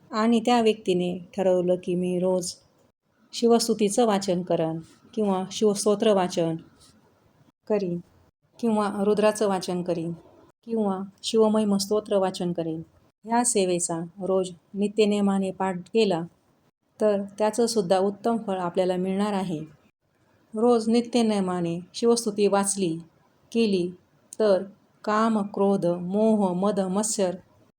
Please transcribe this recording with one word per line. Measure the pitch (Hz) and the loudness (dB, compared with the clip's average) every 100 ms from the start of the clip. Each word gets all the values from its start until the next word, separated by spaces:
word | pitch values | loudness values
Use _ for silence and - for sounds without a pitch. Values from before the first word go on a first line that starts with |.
| _ | _
आणि | 226 226 233 | -2 2 2
त्या | 226 240 | 2 2
व्यक्तीने | 220 220 - 180 180 180 175 - | 2 0 0 0 -2 -4 -8 -2
ठरवलं | 185 180 180 180 | 2 2 2 0
की | 185 | -2
मी | 180 180 180 | -4 -2 0
रोज | 180 185 180 - _ _ _ _ _ _ _ | 0 0 -4 -10 _ _ _ _ _ _ _
शिवस्तुतीचं | - 233 233 233 214 208 208 233 | -2 4 4 2 0 0 2 2
वाचन | 196 196 180 | 2 0 -2
करन | 180 170 160 165 160 - - | 0 -2 -2 -4 -10 -20 -10
किंवा | - 208 190 190 | -4 0 -2 -4
शिवस्तोत्र | - 214 202 214 208 220 | 0 0 2 0 2 2
वाचन | 196 180 180 165 165 - _ - _ _ _ _ _ _ _ - | 2 2 0 -2 -2 -8 _ -20 _ _ _ _ _ _ _ -4
करीन | 214 185 175 - _ _ _ _ - | -4 -2 -6 -10 _ _ _ _ -6
किंवा | 233 214 202 208 | -2 0 0 0
रुद्राचं | 196 208 214 214 208 | 0 2 2 2 0
वाचन | 190 180 180 | 0 -2 -4
करीन | 175 170 165 165 - - _ _ - | -4 -4 -6 -10 -14 -20 _ _ -8
किंवा | 226 208 190 196 - | -2 -2 -2 -8 -12
शिवमहिम | - 220 214 214 214 196 | -2 2 4 4 2 0
स्तोत्र | 196 208 214 202 | 0 -2 0 0
वाचन | 185 185 180 | 0 -2 -4
करीन, | 170 165 160 160 _ _ _ | -4 -4 -6 -12 _ _ _
ह्या | 214 233 | -2 0
सेवेचा | 240 214 185 175 175 165 170 202 | 2 2 2 0 -2 -6 -8 -8
रोज | 185 190 180 175 _ | -2 0 -2 -8 _
नित्यनेमाने | 196 202 208 208 208 202 196 190 | -4 -2 2 2 2 2 0 -2
पाठ | 185 190 180 175 | -2 -4 -4 -4
केला, | 226 214 170 170 - _ _ _ _ _ - | 0 2 0 -4 -12 _ _ _ _ _ -2
तर | 214 202 196 - | 0 0 -4 -2
त्याचंसुद्धा | 214 214 233 226 175 202 | -2 0 0 0 2 2
उत्तम | 202 202 233 226 - | 2 -2 -2 -2 -2
फळ | 190 | -4
आपल्याला | 175 175 180 185 | -2 0 0 0
मिळणार | 185 190 208 | -2 0 0
आहे. | 196 180 156 156 - _ _ _ _ _ _ _ | -2 -2 -6 -8 -16 _ _ _ _ _ _ _
रोज | 214 240 240 220 | 0 2 2 2
नित्यनेमाने | 233 233 240 226 208 185 180 170 170 175 | 0 2 0 2 2 0 -2 -2 -4 -8
शिवस्तुती | - 233 233 220 208 202 | -2 2 2 0 0 2
वाचली, | 196 196 196 180 165 170 _ _ _ _ | 2 0 -2 -2 -4 -10 _ _ _ _
केली, | 233 226 196 175 180 _ _ _ - | 0 2 0 -2 -8 _ _ _ -2
तर | 214 185 196 - _ _ | 2 2 0 -12 _ _
काम, | - 214 226 220 202 | -4 0 2 0 -2
क्रोध, | - 196 196 170 | 0 0 2 0
मोह, | 175 175 196 220 220 190 | -2 -2 0 2 4 2
मद, | 180 196 196 | 0 0 0
मत्सर | 190 190 214 - 185 180 - _ _ | -2 -2 -2 -2 -2 -2 -14 _ _